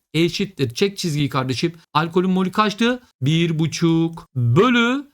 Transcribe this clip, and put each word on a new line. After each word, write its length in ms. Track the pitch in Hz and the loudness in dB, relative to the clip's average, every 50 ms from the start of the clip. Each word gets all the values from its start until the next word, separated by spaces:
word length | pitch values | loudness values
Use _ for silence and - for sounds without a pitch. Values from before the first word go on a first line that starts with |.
| _ _ - | _ _ -2
Eşittir. 600 | 156 170 170 170 - 196 196 - - 135 117 - | 0 0 0 0 -2 -6 -6 -4 -4 -4 -4 -2
Çek 240 | - 202 202 196 - | -2 -2 -2 -2 -4
çizgiyi 300 | - 170 143 147 143 131 | -4 -4 -2 -2 -2 -2
kardeşim. 440 | - 135 127 131 123 - 170 165 170 - _ _ - | -2 -2 -2 -2 -4 -2 -4 -4 -6 -8 _ _ -2
Alkolün 360 | 147 165 165 165 185 180 190 | -2 -2 0 0 0 0 2
molü 220 | 185 185 190 185 | 0 0 0 -2
kaçtı? 480 | - 214 214 208 202 - 226 233 254 247 _ _ _ - | 0 0 0 0 0 0 0 0 -2 -2 _ _ _ -4
Bir 360 | 127 143 160 165 170 165 160 151 | 0 0 2 2 2 0 0 0
buçuk 680 | 165 156 - - 170 165 165 165 165 165 165 - - _ - | -2 -2 -2 0 0 2 2 2 0 0 -4 -8 -14 _ -4
bölü 720 | 127 120 120 120 165 226 254 240 240 233 240 254 285 277 - | 0 2 2 4 4 4 4 4 2 2 0 -2 -4 -6 -12